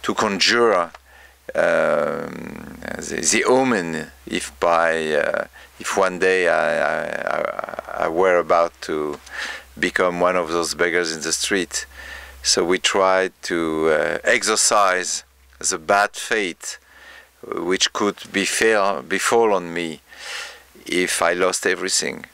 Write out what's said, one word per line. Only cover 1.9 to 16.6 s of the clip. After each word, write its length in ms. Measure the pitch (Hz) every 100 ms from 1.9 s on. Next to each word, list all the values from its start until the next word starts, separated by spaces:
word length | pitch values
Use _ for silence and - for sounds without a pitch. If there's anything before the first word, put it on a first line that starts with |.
| 78 76 78 78 - - 50 - - - -
the, 320 | - - -
the 120 | -
omen, 640 | - 127 131 110 85 78 78 - -
if 260 | 92 - -
by, 520 | 87 85 82 82 78
uh, 320 | 76 76 - - - - -
if 160 | - -
one 240 | 95 90
day 280 | 92 92 87
I, 300 | 82 80 78
I, 580 | 76 78 78 76 - -
I, 680 | - - - - - -
I 40 | 82
were 300 | 82 92 87
about 420 | 82 85 85 -
to 360 | - 78 76 71 - - - - - -
become 420 | 92 - 92 87
one 160 | 87 90
of 120 | 80
those 240 | 85 82
beggars 400 | 78 87 87 85
in 80 | 80
the 100 | 78
street. 540 | 78 - 101 85 - - - - - - -
So 220 | - -
we 140 | 87 92
try 520 | - 101 95 92 92 _
to, 460 | - 87 82 80 78
uh, 300 | 78 80 78
exorcise 1000 | - 120 98 107 - 107 98 92 90 - - _ _ _
the 200 | - 90
bad 360 | 80 101 104
fate, 640 | - - 113 95 80